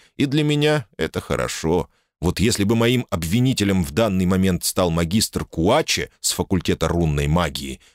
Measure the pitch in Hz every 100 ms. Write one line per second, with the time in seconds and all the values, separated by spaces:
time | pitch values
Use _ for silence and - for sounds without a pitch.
0 | _ - 135 147 151 147 147 151 - -
1 | 80 92 - 64 62 - 80 85 - _
2 | _ _ 82 90 107 110 101 113 117 123
3 | - 90 82 120 131 120 101 95 73 76
4 | 113 92 90 95 95 87 - - 90 82
5 | 82 107 - - - - 87 156 160 -
6 | - _ - - - 92 - 90 80 85
7 | 80 73 71 87 80 65 67 65 _